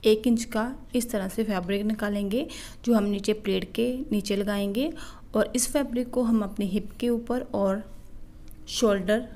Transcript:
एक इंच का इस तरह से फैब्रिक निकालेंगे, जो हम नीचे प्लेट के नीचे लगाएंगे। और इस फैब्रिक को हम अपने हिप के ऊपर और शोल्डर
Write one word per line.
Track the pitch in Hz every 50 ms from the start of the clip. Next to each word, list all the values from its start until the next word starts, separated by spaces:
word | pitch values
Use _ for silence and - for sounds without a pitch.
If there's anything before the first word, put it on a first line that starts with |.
| -
एक | 220 214 214 -
इंच | 254 233 226 226
का | - - 220 220 247 269 - - - -
इस | 247 233 233
तरह | - 208 185
से | 190 185 - 226
फैब्रिक | 208 202 185 180 175 196 202 208
निकालेंगे, | 214 220 214 214 208 208 202 208 196 196 247 311 330 - - - - - - -
जो | 240 240
हम | 214 202
नीचे | 202 202 196 196 - 214
प्लेट | 214 - 202 190 185 190 - -
के | - 233 247 254 254 262 -
नीचे | 214 208 202 - 202
लगाएंगे। | 196 202 202 202 202 202 202 202 233 277 339 320 - - - - - - - -
और | 214 214 - -
इस | 254 - - -
फैब्रिक | 294 277 - 226 240 247 240
को | - 247 254
हम | 226 233 220 202
अपने | 196 202 - 202
हिप | 190 180 208 202 - - -
के | - 240
ऊपर | 240 233 233 - 240 247 254 - -
और | 208 196 190 190 208 220 - - - - - - - - - - - - - - - - -
शोल्डर | - - 247 214 202 196 180 185 214 226 247 - -